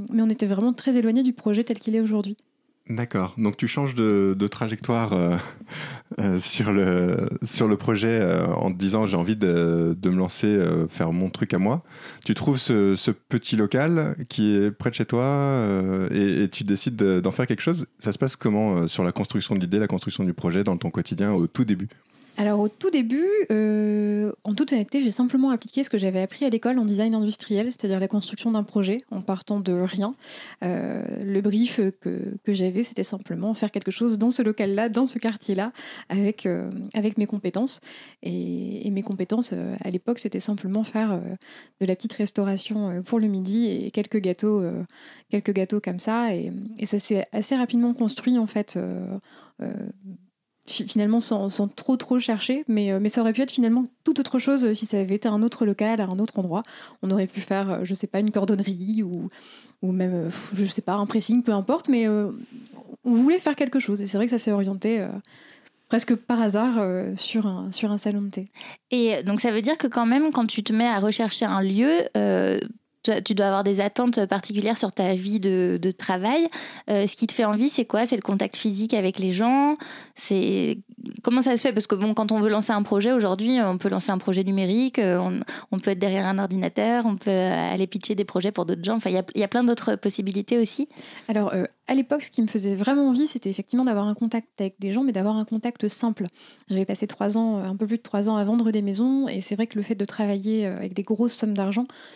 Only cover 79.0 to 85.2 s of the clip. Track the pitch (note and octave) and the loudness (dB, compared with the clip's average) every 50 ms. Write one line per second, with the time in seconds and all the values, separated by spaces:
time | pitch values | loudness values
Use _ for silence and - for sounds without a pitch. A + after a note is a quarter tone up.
79 | F#3+ F#3 F#3+ G3 F#3+ F#3 F3+ F#3+ A3+ A#3+ C4 C#4 C#4+ D4 D4+ D4+ - - - - | 0 0 0 0 -2 0 0 2 2 4 4 4 4 2 2 0 -6 -12 -16 -18
80 | - - _ - - - G3 F#3+ - - G3 F#3+ F3 - - G3 - - - - | -20 -20 _ -14 -4 -2 0 2 2 2 2 0 0 0 -2 -4 -8 -16 -20 -16
81 | - - - - - A#3+ A#3+ C4 A#3+ C4 A#3+ A3 - C4+ G3+ G#3+ - - G#3 F#3 | -14 -14 -14 -4 -2 2 2 4 4 4 2 2 2 2 2 0 0 0 0 0
82 | G#3 A3 G#3+ A3 G#3+ G#3 A3 G#3+ G#3 A3 G3+ A3 G#3 - G#3+ G#3 G#3 - G#3 G3+ | 2 0 2 0 2 2 2 2 4 4 2 2 2 2 0 0 2 2 2 2
83 | G3+ A#3+ C4 A#3+ G#3 F#3 F#3+ F#3+ A3 A#3+ C4 B3 G#3+ F#3 F#3 E3+ - G3 F#3+ F#3+ | 4 4 4 4 2 2 2 0 0 2 2 2 2 2 0 0 0 -2 -2 -2
84 | - - F#3+ F#3 - G3 F#3 F#3+ F#3 G3 G3 G3 F#3+ F3+ G#3 A#3+ C4 B3+ - B3 | -2 -2 -2 0 0 0 0 0 0 0 0 2 2 2 2 2 0 2 2 2
85 | G#3 F#3 F3 F3+ | 2 2 2 2